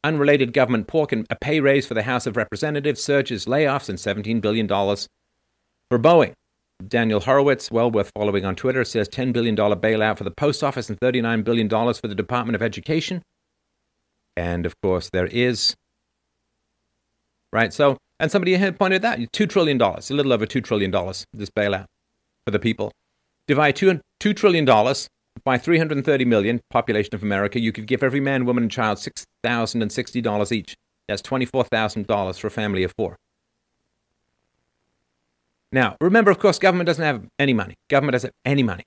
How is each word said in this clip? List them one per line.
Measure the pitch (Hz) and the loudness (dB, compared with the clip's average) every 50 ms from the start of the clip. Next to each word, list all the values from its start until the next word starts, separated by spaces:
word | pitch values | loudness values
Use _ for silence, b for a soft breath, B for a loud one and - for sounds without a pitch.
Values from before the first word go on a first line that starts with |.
| - | -2
Unrelated | 151 160 147 143 143 147 135 135 120 | -2 0 2 4 4 4 4 2 0
government | 117 147 131 117 123 110 101 | 2 2 2 2 2 -2 -2
pork | - - 160 151 - | -2 0 0 0 0
and | 135 110 110 _ | -2 -4 -2 _
a | 117 | -8
pay | - - 143 156 156 | -6 -2 -2 0 2
raise | 139 139 139 143 - | 4 4 2 2 0
for | - 117 | 0 -4
the | 110 | -4
House | 107 127 127 120 - | -2 -2 -4 -2 -4
of | 131 101 | -2 -2
Representatives, | 113 110 - - 101 - 151 151 156 143 151 127 - - | -4 -4 -4 -4 -6 -4 -4 -4 -2 -2 -2 -4 -2 -2
surges, | - 143 139 135 - 123 98 - | 0 0 0 0 0 -4 -6 -4
layoffs, | - 127 147 156 139 135 139 - | -2 0 2 2 2 0 -2 -4
and | - 95 87 | -6 -10 -6
seventeen | - 104 101 104 101 107 117 113 | -4 -4 -4 -4 -2 -2 -2 0
billion | 98 107 107 113 110 | 0 0 0 0 0
dollars | 98 104 101 98 98 101 101 - - _ _ _ _ _ _ _ _ _ _ _ _ _ _ _ _ | 0 0 0 2 0 0 -2 -6 -14 _ _ _ _ _ _ _ _ _ _ _ _ _ _ _ _
for | 123 117 | 0 4
Boeing." | 113 160 175 165 127 85 - _ _ _ _ _ _ _ _ _ 92 | 6 6 6 6 4 2 -2 _ _ _ _ _ _ _ _ _ -10
Daniel | 98 - 117 113 113 107 101 | -4 -2 0 2 2 0 0
Horowitz, | - 131 131 143 139 143 135 123 - - | 2 2 4 4 4 4 2 0 -4 -4
well | 113 113 117 120 | -2 0 0 2
worth | 113 107 98 - _ | 2 0 -2 -2 _
following | 104 107 104 98 98 92 | -4 -2 0 0 0 -2
on | 98 92 | -2 -6
Twitter, | - - 131 127 131 117 | -2 -2 -2 -2 -2 -4
says, | - - 117 104 | -2 -2 -4 -4
"Ten | - - - 127 131 | -4 -4 -6 -4 -2
billion | 113 120 117 117 107 | -2 0 0 0 0
dollar | 104 104 104 104 | 2 2 2 2
bailout | 87 113 110 110 110 107 107 101 | 2 0 0 2 2 0 0 -2
for | - 101 | -2 -6
the | 92 | -10
post | - - 147 147 139 - 156 | -6 -2 -2 -2 0 0 -4
office | 139 - 131 113 - | -4 -4 -4 -8 -8
and | 104 - | -6 -2
thirty-nine | 123 127 123 127 117 117 117 110 101 | -2 0 0 0 -2 0 -2 -2 0
billion | 113 117 117 110 | 0 0 0 0
dollars | 101 110 107 117 123 117 - | 0 0 0 0 0 -2 -4
for | - | -6
the | 110 101 | -6 -6
Department | 95 101 - 123 123 113 117 117 | -6 -4 -4 -4 -4 -4 -4 -4
of | 98 113 | -2 -4
Education." | 113 - - - - 160 160 - - 185 175 - _ _ _ _ _ _ _ _ _ _ _ _ _ _ _ _ _ _ _ _ _ _ | -4 -6 -8 -6 -4 -4 -4 -4 -6 -8 -10 -10 _ _ _ _ _ _ _ _ _ _ _ _ _ _ _ _ _ _ _ _ _ _
And, | 87 87 87 87 87 85 | -6 -4 -4 -4 -4 -4
of | 85 - _ | -6 -8 _
course, | - 98 92 90 - - | -2 0 0 0 -4 -4
there | - 90 90 | -4 -2 -2
is, | 92 - 120 123 123 120 101 - - - _ _ _ _ _ _ _ _ _ _ _ _ _ _ _ _ _ _ _ _ _ _ _ _ _ _ _ _ _ _ _ _ _ _ _ - | -2 0 0 0 0 0 -2 -4 -4 -4 _ _ _ _ _ _ _ _ _ _ _ _ _ _ _ _ _ _ _ _ _ _ _ _ _ _ _ _ _ _ _ _ _ _ _ 0
right, | 110 113 110 | 0 0 0
so, | - - 147 143 131 - _ _ _ _ | 2 2 2 2 2 0 _ _ _ _
and | 156 160 | -4 0
somebody | - 202 180 180 185 | 0 0 2 2 2
had | 180 202 190 180 - | 2 2 0 0 0
pointed | 202 190 190 185 202 | 2 2 2 2 0
that, | 233 226 120 120 110 | -2 -2 -2 -6 -8
two | - - 214 | -2 -2 -2
trillion | - - 196 165 151 139 | 2 2 2 2 4 4
dollars, | 123 117 95 85 - - - | 2 2 2 0 -4 -8 -4
a | 131 | -2
little | 143 143 135 123 | 0 2 2 2
over | 107 110 | 0 0
two | - - 127 | -2 -2 -4
trillion | 110 - 117 107 98 92 | -2 0 0 0 0 0
dollars, | 90 95 87 95 92 - - _ | 0 -2 -2 -4 -8 -10 -14 _
this | - 110 104 95 | -12 -12 -12 -6
bailout | _ 107 104 101 98 92 95 - _ _ _ _ _ _ _ _ _ _ _ | _ 0 0 0 0 -2 -6 -12 _ _ _ _ _ _ _ _ _ _ _
for | - | -4
the | 101 | -4
people. | 101 - 117 107 - 104 107 - _ _ _ _ _ _ _ _ _ _ | -2 0 -2 -2 -2 -6 -8 -8 _ _ _ _ _ _ _ _ _ _
Divide | - 143 135 151 143 139 | 0 2 4 4 2 2
two, | - 190 190 180 147 _ _ _ _ | 4 2 2 2 2 _ _ _ _
two | - 208 202 | -2 -2 0
trillion | - - 202 175 165 151 | 4 4 4 4 4 6
dollars | 131 117 107 107 123 139 - - - _ _ _ _ _ - _ | 6 6 6 6 2 0 -2 -6 -12 _ _ _ _ _ -6 _
by | 135 127 | 0 0
three | 120 - 160 170 | 0 2 2 2
hundred | 160 160 151 151 139 127 | 2 2 0 -2 -2 2
thirty | - 143 135 127 | 2 2 2 4
million, | 123 117 107 98 110 120 120 _ _ | 4 4 4 2 2 -2 -2 _ _
population | - 120 - - 107 107 101 - - | -2 0 0 2 0 0 0 -2 -6
of | 98 107 | -6 -4
America, | 104 101 95 101 101 - 123 | -2 0 0 0 -2 -2 -2
you | 117 113 | -2 -2
could | 107 - 107 | -4 -4 -4
give | 107 131 - 143 | -2 -2 0 0
every | 131 123 139 | 0 0 0
man, | 139 135 139 131 123 | -2 0 0 0 0
woman, | 123 123 123 117 | 0 0 0 0
and | 107 | -2
child | - 127 113 107 104 - | -2 -2 -2 -2 -2 -4
six | - - _ - - _ _ _ - | -8 -12 _ -14 -16 _ _ _ -4
thousand | 117 120 117 113 110 - 120 | -2 -2 -2 -2 -2 -2 -2
and | 110 107 | -4 -2
sixty | - - 120 - - 127 | -4 -6 -6 -4 -6 -4
dollars | 113 117 104 104 104 - | -2 -2 0 0 -2 -2
each. | 117 107 92 - - _ _ _ _ _ _ | -4 -6 -6 -10 -18 _ _ _ _ _ _
That's | - 104 98 | -8 -8 -8
twenty-four | - - 135 131 127 117 - 135 120 | -6 -6 -4 -4 -4 -2 0 -2 0
thousand | - - 110 110 104 - 110 98 | 0 0 0 0 -2 -4 -6 -4
dollars | - 110 104 98 92 90 | -2 -2 -2 -2 -4 -6
for | - - | -6 -8
a | 107 | -8
family | - - 107 104 98 92 92 | -6 -4 -4 -2 -2 -2 -2
of | 85 - | -2 -2
four. | - 107 85 90 _ _ _ _ _ _ _ _ _ _ _ _ _ _ _ _ _ _ _ _ _ _ _ _ _ _ _ _ _ _ _ _ _ _ _ _ _ _ _ _ _ _ _ _ _ _ _ _ _ _ _ | -6 -6 -6 -6 _ _ _ _ _ _ _ _ _ _ _ _ _ _ _ _ _ _ _ _ _ _ _ _ _ _ _ _ _ _ _ _ _ _ _ _ _ _ _ _ _ _ _ _ _ _ _ _ _ _ _
Now, | - 131 123 104 - - | 0 2 2 2 0 0
remember, | 156 190 190 233 220 202 | 2 4 4 6 6 6
of | 180 | 4
course, | - - 202 170 - | 4 4 2 2 4
government | 175 190 180 180 175 | 2 2 2 2 0
doesn't | 170 160 143 165 | 0 -2 0 -2
have | 151 135 110 95 - _ - | -2 -2 -4 -8 -14 _ -2
any | 143 139 123 | 0 2 2
money. | 110 95 95 - _ _ _ | 0 -2 -6 -12 _ _ _
Government | 143 139 139 143 | 0 2 2 2
doesn't | 127 123 - | 0 -2 -2
have | 117 _ _ _ 131 | -4 _ _ _ 0
any | 143 139 | 0 2
money. | 127 110 90 90 - | 0 0 -2 -6 -12